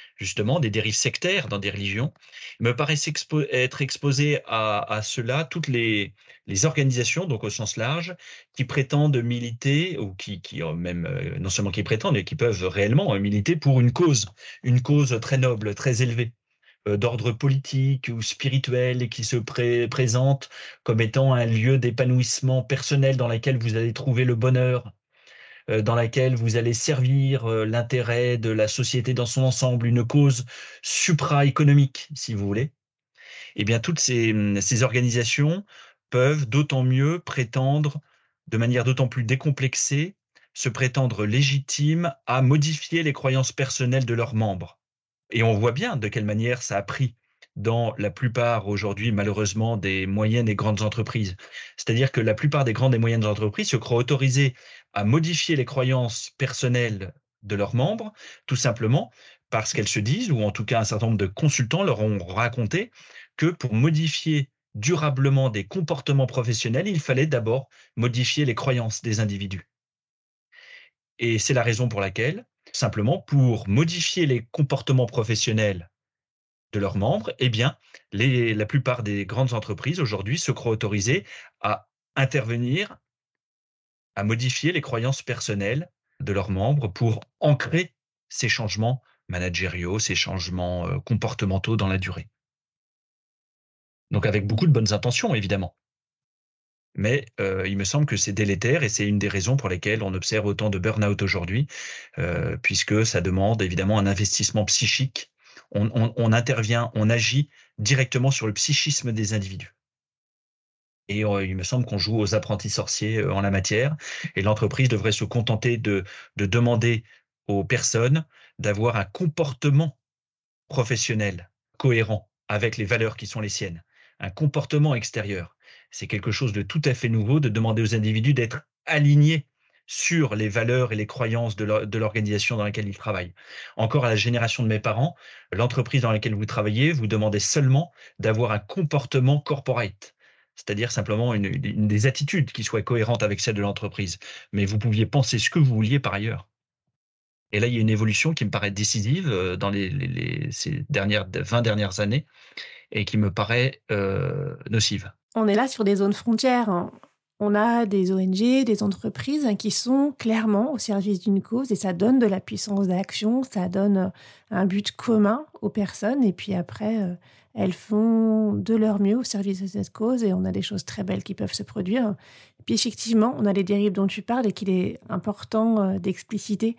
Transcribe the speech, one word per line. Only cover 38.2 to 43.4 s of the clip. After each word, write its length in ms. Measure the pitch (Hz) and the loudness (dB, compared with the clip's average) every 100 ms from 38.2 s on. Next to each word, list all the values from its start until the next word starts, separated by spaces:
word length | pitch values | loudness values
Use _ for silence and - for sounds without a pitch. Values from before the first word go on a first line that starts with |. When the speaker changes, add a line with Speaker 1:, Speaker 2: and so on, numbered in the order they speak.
| _ _ - | _ _ -4
Speaker 1:
de 100 | 117 | 0
manière 260 | 117 123 | 2 2
d'autant 240 | 123 131 127 | 2 2 0
plus 160 | 127 | 0
décomplexée, 920 | 113 131 151 139 131 - - 143 175 - _ _ _ - | 0 0 0 0 -2 -2 -2 0 -2 -8 _ _ _ -6
se 120 | 127 | -4
prétendre 580 | 107 127 139 131 107 104 | 0 0 2 0 0 0
légitimes 840 | 123 139 139 - - 147 160 170 - - | 2 2 0 -2 0 2 2 -2 -4 -2
à 160 | 127 | 4
modifier 640 | 131 147 151 151 - 170 | 6 4 2 -2 -2 0
les 100 | 156 | 0
croyances 380 | 135 131 131 | 0 0 0